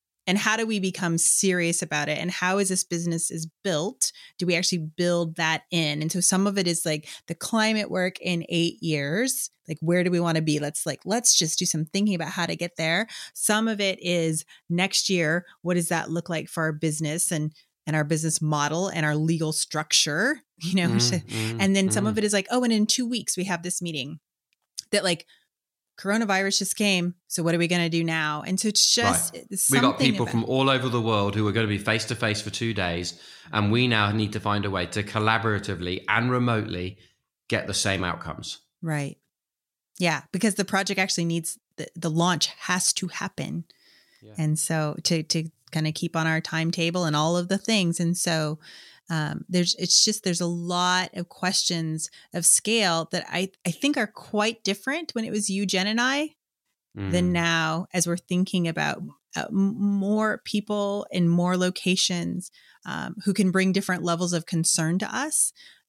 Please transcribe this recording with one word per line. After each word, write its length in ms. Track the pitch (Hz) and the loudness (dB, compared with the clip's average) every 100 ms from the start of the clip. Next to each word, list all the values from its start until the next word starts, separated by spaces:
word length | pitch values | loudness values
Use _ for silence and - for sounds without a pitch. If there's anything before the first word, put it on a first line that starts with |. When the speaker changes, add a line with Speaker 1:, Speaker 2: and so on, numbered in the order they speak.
| _ _ - | _ _ -2
Speaker 1:
And 120 | 208 | 0
how 180 | 214 220 | 2 0
do 100 | 226 | 0
we 140 | 214 | 0
become 380 | 190 - 175 165 | -2 -2 0 2
serious 640 | - - 190 180 170 170 | 2 2 2 2 0 -2
about 260 | 160 151 147 | -2 -2 -2
it? 80 | 147 | -2
And 140 | 175 | -4
how 260 | - 185 196 | -2 0 0
is 140 | 190 | 0
this 120 | 185 | -2
business 480 | - 170 170 170 - | -2 -2 -2 -2 -4
is 160 | 165 160 - | -6 -10 -8
built? 480 | 196 151 190 - - - - - | -4 -2 -2 -2 -4 -4 -16 -4
Do 80 | 175 | 0
we 80 | 165 | 0
actually 220 | - 175 | 0 -2
build 580 | 156 - 175 170 165 165 | -4 -2 0 2 0 -2
that 280 | 160 156 - | 0 0 -2
in? 300 | 170 151 147 | 0 0 0
And 100 | 160 | -2
so 100 | 180 | 0
some 260 | - 190 202 | 2 2 2
of 100 | 196 | 2
it 100 | 175 | 0
is, 200 | 165 165 | 0 -2
like, 200 | 151 - - - | -4 -6 -14 -12
the 80 | |
climate 560 | 165 - 226 220 214 - | -10 -2 0 2 0 -2
work 280 | 185 185 - | -2 -2 -4
in 240 | - 170 - | -4 -2 0
eight 340 | 170 170 - | 0 0 -2
years. 680 | 165 151 139 185 254 - - _ - | -2 -2 0 -2 -2 -4 -8 _ -12
Like, 80 | 151 | -4
where 220 | 160 180 | 0 2
do 80 | 175 | 2
we 100 | 175 | 2
wanna 200 | 170 160 | 2 0
be? 180 | 156 147 | 0 0
Let's, 280 | 147 - 165 | -2 -4 -6
like, 140 | - | -6
let's 340 | 180 233 - - | -4 0 4 4
just 200 | 160 - | 2 0
do 80 | 180 | -2
some 180 | 156 | -2
thinking 300 | 160 196 208 | -2 0 2
about 160 | 175 160 | 0 -2
how 160 | 185 165 | -4 -4
to 100 | 165 | -4
get 200 | 175 - | -6 -2
there. 300 | 160 175 220 - - | 0 0 -2 -8 -14
Some 340 | - - 214 226 | -4 0 2 0
of 140 | 208 | 0
it 160 | 196 185 | -2 -2
is 440 | 175 175 165 156 - - - | 0 2 2 0 -6 -12 -4
next 400 | 170 190 - - | 0 2 0 2
year, 340 | 180 151 175 - - | 2 2 0 -4 -8
what 140 | 175 | -2
does 140 | 175 170 | 0 0
that 220 | 165 - | -2 -2
look 200 | 170 - | -4 -4
like 180 | 165 - | -6 -6
for 140 | - | -2
our 100 | 160 | -2
business 580 | 151 160 151 151 165 - | 0 -2 -2 -2 -2 -2
and, 220 | 156 151 - _ _ - | -2 -2 -6 _ _ -2
and 80 | |
our 100 | 156 | 0
business 360 | 151 156 160 - | 2 0 0 0
model 480 | 151 151 143 160 185 | 2 2 2 0 -2
and 160 | 170 | 0
our 120 | 151 151 | 0 2
legal 360 | 160 165 156 | 2 2 0
structure, 880 | 156 - 156 156 - 156 151 247 285 - | -2 -2 -4 0 2 2 2 0 -2 -8
<laughs> 80 | _ | _
you 120 | 165 | 0
know? 140 | 185 170 | 2 4
Speaker 2:
Mm, 120 | 117 | 4
Speaker 1:
So, 140 | 120 175 | 2 0
Speaker 2:
mm, 400 | - 113 110 117 | -2 -4 -2 2
Speaker 1:
and 160 | 196 196 | 2 4
then 140 | 190 | 4
some 160 | 214 214 | 2 2
of 80 | |
Speaker 2:
mm. 40 | 214 | 2
Speaker 1:
it 60 | |
is 80 | 208 | 2
like, 140 | 202 190 | 0 0
"Oh, 140 | 247 | 0
and 80 | 240 | 2
in 140 | 220 214 | 4 4
two 200 | - 233 | 2 0
weeks 300 | 240 - - | -4 -4 -4
we 80 | |
have 180 | 190 170 | -2 -4
this 200 | 180 - | -4 -6
meeting 380 | 175 151 135 160 _ _ _ _ _ - - | -6 -6 -8 -12 _ _ _ _ _ -14 -4
that, 140 | 208 | -2
like, 220 | 185 170 - _ _ _ _ _ _ - | 0 -2 -6 _ _ _ _ _ _ -8
coronavirus 600 | 196 220 208 190 196 196 | -2 0 0 0 0 0
just 180 | 196 - | -2 0
came. 380 | 208 185 175 - - | 2 2 0 -4 -8
So 140 | - | -2
what 120 | 165 | 2
are 40 | 170 | 2
we 100 | 170 | 2
gonna 200 | 175 170 | 2 2
do 160 | 165 | 0
now?" 380 | 165 160 151 151 - | 0 -2 -2 -4 -4
And 120 | 190 | -2
so 100 | 214 | 0
it's 280 | 214 - 240 | 4 4 4
Speaker 2:
Right. 60 | 226 | 4
Speaker 1:
just, 220 | 165 165 | 2 -2
it's 360 | - - 196 - | -8 -8 -2 2
Speaker 2:
We 80 | 131 | 6
got 120 | 131 | 4
Speaker 1:
something 180 | - 135 | 4 2
Speaker 2:
people 120 | 110 | 2
Speaker 1:
about 80 | 113 | 0
Speaker 2:
from 120 | 113 | 0
all 240 | 113 131 135 | 2 2 4
over 200 | 131 123 | 2 2
the 120 | 120 | 0
world 340 | 110 107 101 | 2 2 2
who 120 | 104 104 | 2 2
are 60 | |
gonna 160 | 110 107 | 2 2
be 100 | 98 | 0
face 260 | - 113 - | 0 0 -2
to 80 | |
face 260 | 120 110 104 | -2 -2 -2
for 80 | 104 | -4
two 240 | - 117 | -4 -2
days. 440 | 101 90 85 90 - - - - | -2 -2 -2 -6 -10 -18 -20 -4
And 180 | 107 101 | 0 2
we 140 | 120 127 | 4 4
now 220 | 110 104 | 4 2
need 200 | 107 104 | 2 -2
to 80 | 110 | -2
find 240 | 104 104 | -2 -2
a 60 | 101 | -2
way 160 | 95 87 | -2 -2
to 160 | 107 | -4
collaboratively 1040 | 104 113 107 113 110 101 - 87 87 92 - | -4 0 2 2 2 -2 -2 -4 -4 -4 0
and 220 | 107 123 | 0 2
remotely 680 | 123 120 110 - 90 92 - _ _ _ _ - | 2 2 0 -2 -6 -6 -10 _ _ _ _ -4
get 180 | 110 - | -4 -2
the 80 | |
same 280 | 101 101 95 | -2 0 0
outcomes. 540 | 87 82 82 73 - - _ _ | -2 -4 -8 -10 -12 -14 _ _
Speaker 1:
Right. 360 | 160 151 139 - _ _ _ _ _ _ _ - | -6 -4 -6 -10 _ _ _ _ _ _ _ -2
Yeah. 240 | 175 147 - | -2 -2 -4
Because 240 | 180 220 208 | -2 0 0
the 80 | |
project 340 | 190 196 196 190 | 0 0 0 -2
actually 280 | 190 - 170 | -2 0 0
needs, 320 | 170 165 - _ - | 0 -4 -10 _ -14
the, 100 | - | -14
the 160 | 165 165 | -6 0
launch 360 | 160 175 170 - | 2 4 2 -2
has 460 | - - 180 - | -4 -4 0 0
to 140 | - 180 | -2 -4
happen. 560 | - 185 - 143 165 - _ _ _ _ _ | -6 -8 -8 -8 -8 -10 _ _ _ _ _
Speaker 2:
Yeah. 140 | 107 107 | -12 -2
Speaker 1:
And 220 | 156 156 | 0 0
so 380 | - 160 151 160 | 0 -2 -2 -2
to, 180 | - 165 | 0 0
to 280 | 156 165 160 - _ | 0 -2 -4 -10 _
kinda 220 | 160 156 | -4 -2
keep 240 | 156 170 165 | -2 -2 0
on 100 | 160 | 0
our 140 | 160 | 0
timetable 640 | - 160 165 175 165 180 | 0 -2 0 0 0 0
and 100 | 165 | 2
all 220 | 151 160 175 | 2 2 2
of 120 | 180 | 0
the 100 | 196 | -2
things. 420 | - 214 170 170 | 2 2 2 2
And 160 | 170 175 | 0 0
so, 420 | 175 160 151 156 - - - - - | 0 0 -2 -4 -12 -20 -20 -18 -6
um, 340 | 165 147 - - | -4 -2 -6 -2
there's, 240 | 180 175 | 0 2
it's 280 | - 180 - | 0 2 4
just, 220 | 220 208 | 4 2
there's 160 | 190 175 | -2 -2
a 60 | 175 | -2
lot 640 | 175 175 175 180 180 185 | -2 -2 0 2 2 0
of 140 | 180 175 | -6 -10
questions 840 | - 185 190 - 170 160 160 - - - | -4 -2 0 0 0 -2 -4 -6 -12 -10
of 140 | 180 165 | 0 2
scale 600 | - 202 226 190 165 160 | 2 2 2 2 0 -2
that 140 | 175 - | -4 -4
I, 220 | 175 190 - 175 | -4 -4 -4 -6
I 40 | |
think 280 | - 277 254 | 0 0 0
are 80 | 214 | -2
quite 580 | - - 208 220 226 | -6 -4 0 0 0
different 500 | 190 196 - 311 320 | -2 -2 -2 -4 -4
when 120 | 233 220 | -6 -4
it 40 | |
was 200 | 214 208 | -2 -2
you, 160 | 190 190 | -2 0
Jen, 200 | 185 202 | 0 2
and 140 | 226 | 2
I 360 | 254 277 302 - _ _ _ _ _ | 2 0 -2 -8 _ _ _ _ _
than 340 | - 98 180 180 | -6 -2 2 2
Speaker 2:
Mm. 20 | |
Speaker 1:
now 540 | 170 170 165 160 165 - | 2 2 2 2 -2 -2
as 140 | 185 170 | -2 0
we're 100 | 170 | -2
thinking 500 | - 180 190 185 165 | -2 0 0 0 0
about, 360 | 160 147 - 190 - _ - | 0 -2 -2 -8 -16 _ -6
uh, 100 | - | -2
m-, 240 | 190 196 208 | 0 0 0
more 640 | 202 202 196 214 214 - - | 0 2 2 2 0 -2 -4
people 600 | 208 208 208 202 202 - | -4 -2 -2 -2 -4 -4
in 180 | 185 170 | 0 2
more 280 | 175 175 185 | 4 2 2
locations, 920 | 180 - 180 185 - 175 170 180 - - - _ 185 | 0 0 0 2 0 -2 -4 -6 -10 -18 -20 _ -10
um, 300 | - - 214 202 | -8 -8 -4 -2
who 80 | |
can 160 | 190 190 | 2 2
bring 220 | 190 190 | 4 2
different 320 | 190 196 175 | 2 0 -2
levels 280 | 170 170 175 | 0 0 0
of 140 | 170 - | -2 0
concern 520 | 160 165 - 160 180 | 0 2 2 2 0
to 140 | 208 240 | -2 -4
us. 360 | 302 - - - - - | -2 0 -2 -4 -20 -20